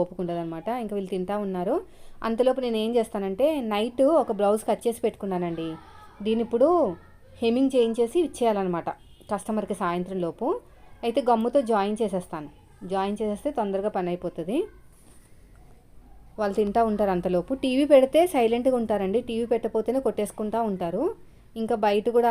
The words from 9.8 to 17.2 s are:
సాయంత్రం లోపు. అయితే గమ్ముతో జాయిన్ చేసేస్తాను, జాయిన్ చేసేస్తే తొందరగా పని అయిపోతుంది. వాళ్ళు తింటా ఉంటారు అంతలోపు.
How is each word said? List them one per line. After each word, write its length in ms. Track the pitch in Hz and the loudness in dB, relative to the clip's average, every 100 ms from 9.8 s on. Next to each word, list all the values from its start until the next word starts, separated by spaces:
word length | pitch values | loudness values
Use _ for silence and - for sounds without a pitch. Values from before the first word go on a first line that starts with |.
సాయంత్రం 380 | 185 175 180 190 | -2 -2 -4 -4
లోపు. 260 | 170 160 254 480 - - - - | -4 -2 -4 -4 -6 -20 -20 -6
అయితే 160 | 233 233 247 | -2 0 4
గమ్ముతో 300 | 226 233 285 226 | 2 4 2 2
జాయిన్ 260 | 214 202 214 | 2 0 -2
చేసేస్తాను, 480 | 214 185 180 160 147 - - - 185 | -2 -2 -6 -10 -12 -18 -20 -16 -6
జాయిన్ 260 | 190 196 208 | -2 -2 -2
చేసేస్తే 280 | 214 208 294 | -4 -4 -4
తొందరగా 380 | 285 202 196 208 | -2 -2 -2 -2
పని 200 | 208 180 | -2 -4
అయిపోతుంది. 460 | 175 175 - 165 269 415 - - - - - - - - - - - - - - - - - | -4 -6 -8 -4 -2 -4 -8 -20 -20 -20 -20 -20 -20 -20 -20 -20 -20 -20 -20 -20 -20 -18 -6
వాళ్ళు 160 | 208 196 | -2 0
తింటా 260 | 208 233 226 | 0 2 2
ఉంటారు 220 | 208 202 | 2 0
అంతలోపు. 360 | 180 | 0